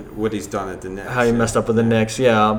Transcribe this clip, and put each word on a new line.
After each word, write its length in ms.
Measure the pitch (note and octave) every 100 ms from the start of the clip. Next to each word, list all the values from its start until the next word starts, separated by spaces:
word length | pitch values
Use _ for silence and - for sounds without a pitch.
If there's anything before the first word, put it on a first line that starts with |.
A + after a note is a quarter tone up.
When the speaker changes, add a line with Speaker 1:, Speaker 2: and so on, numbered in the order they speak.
| -
Speaker 1:
what 180 | A2 G#2+
he's 140 | G#2 F#2+
done 240 | G#2 F#2+
at 100 | F2
the 80 | F#2+
Knicks, 200 | F#2+ G2
Speaker 2:
how 120 | B2
he 60 | A#2+
Speaker 1:
yeah. 80 | A#2
Speaker 2:
messed 220 | A2 A#2+
up 80 | G#2+
with 100 | A2+
the 60 |
Speaker 1:
Yeah. 60 | A2+
Speaker 2:
Knicks, 300 | A2+ A2 -
yeah. 400 | B2+ A2 G#2+